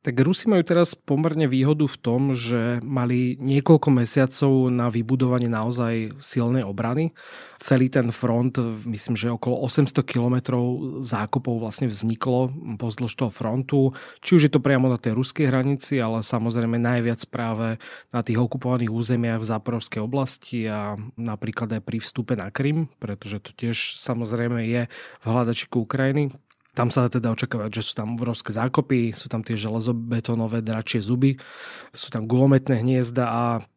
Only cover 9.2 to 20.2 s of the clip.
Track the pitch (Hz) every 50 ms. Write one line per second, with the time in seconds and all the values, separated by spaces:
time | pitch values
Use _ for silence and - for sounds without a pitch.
9.2 | 110 120 120 113 - 127 123 - 143 127 - - 143 131 - - 127 - - 123
10.2 | 120 120 123 127 123 - 127 123 120 123 123 - 135 131 139 - 135 117 120 101
11.2 | 107 104 - 131 127 131 120 113 113 110 107 - 139 120 104 101 110 113 113 113
12.2 | - 131 123 127 127 127 131 151 - 131 113 104 127 117 104 - 127 113 - -
13.2 | 135 113 - - - 110 113 127 131 - - 143 135 135 131 - - - - _
14.2 | - - 180 170 147 143 - 147 123 139 139 131 131 131 123 113 - 120 110 117
15.2 | 131 127 - - 156 131 127 131 127 139 143 135 - - 143 135 117 113 113 113
16.2 | 110 - - 117 110 117 113 120 113 113 117 117 117 120 123 120 117 117 117 113
17.2 | - _ - 123 117 113 113 107 113 113 113 113 - - - - - _ - 120
18.2 | 113 - 113 113 123 113 - 131 - 123 127 123 120 110 110 117 120 107 127 117
19.2 | 120 117 113 110 110 107 113 107 - - 120 113 - - - 110 107 117 127 139